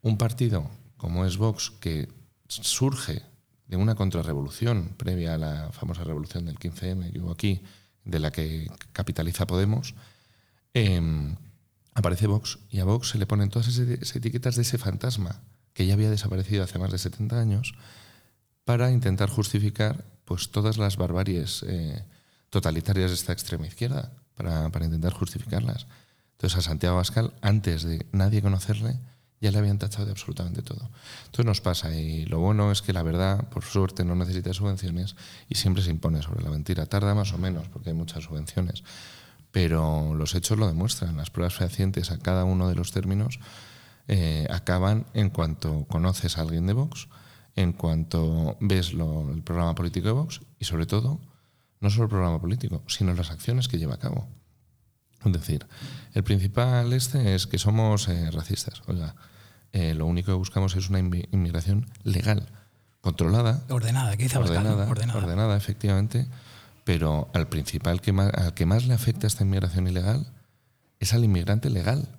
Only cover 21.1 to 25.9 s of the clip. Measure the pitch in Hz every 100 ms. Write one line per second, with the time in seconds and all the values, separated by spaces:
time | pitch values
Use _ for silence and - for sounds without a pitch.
21.1 | 87 95 87 76 - 90 90 80 73 98
22.1 | - _ _ _ 98 85 80 82 95 92
23.1 | 87 - 87 - 82 80 - 117 139 -
24.1 | - _ - 92 82 80 85 80 80 85
25.1 | 85 85 - - 82 60 - -